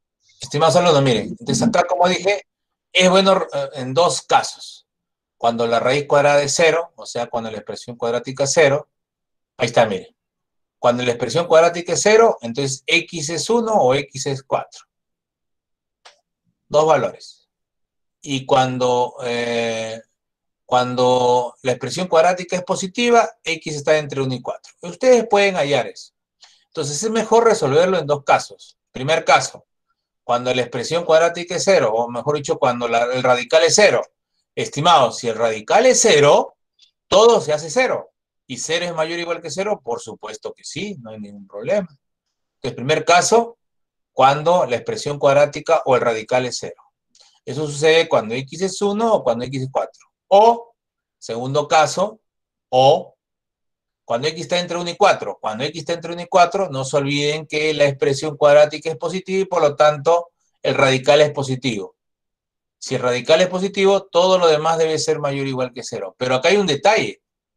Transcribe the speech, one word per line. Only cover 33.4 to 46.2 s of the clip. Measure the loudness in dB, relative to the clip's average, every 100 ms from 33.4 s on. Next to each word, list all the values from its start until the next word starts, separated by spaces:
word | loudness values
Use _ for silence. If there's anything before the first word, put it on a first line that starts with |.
| 2 2
es | 4
cero. | 4 4 2 -4 _ _ _ _
Estimados, | -10 -8 -2 2 4 4 -2
si | -6
el | -2
radical | -2 -2 0 2 4
es | 4
cero, | 4 4 6 4 2 _ _ _ _ _ _
todo | 4 6 4
se | 0
hace | -4 -4
cero. | -2 -2 -2 -8 _ _ _ _
¿Y | -12
cero | -4 -4
es | -4
mayor | -4 -4 -4
o |
igual | -6 -8
que | -8
cero? | -8 -4 -4
Por | -6 -10
supuesto | -10 -16 -16 -14 -14
que | -16
sí, | -14 -12 -10 -12
no | -16
hay | -16
ningún | -16 -18 -18
problema. | -14 -4 -4 -4 _ _ _ _ _ _ _
Entonces, | -12 -8
primer | -4 -2
caso, | 2 2 4 2 0 -8 _ _ _ _ _
cuando | 2 2 2 2 2 0
la | -4
expresión | -6 -8 -8 -2
cuadrática | 2 4 2 -2 -2 -2
o | 2
el | 0
radical | 0 -2